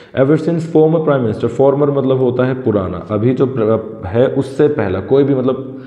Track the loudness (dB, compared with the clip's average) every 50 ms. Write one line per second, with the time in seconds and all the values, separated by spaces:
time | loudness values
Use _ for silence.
0 | -20 -10 -2 0 2 2 2 2 2 0 -2 -2 -2 0 2 4 4 4 4 2
1 | 2 2 0 0 0 -2 -2 -2 -4 -4 0 2 2 2 4 2 2 0 0 0
2 | 0 0 0 2 0 0 0 0 0 -2 -2 -2 -2 0 0 0 0 -2 -6 -8
3 | -8 -4 -4 0 0 0 0 2 0 -2 0 -2 0 0 0 0 -2 -6 -12 -12
4 | -10 -4 0 0 0 2 0 -2 -4 -4 0 2 2 2 2 0 -2 -2 -2 -4
5 | -2 0 2 2 2 2 0 0 0 -2 -2 -4 -6 -12 -14 -16 -16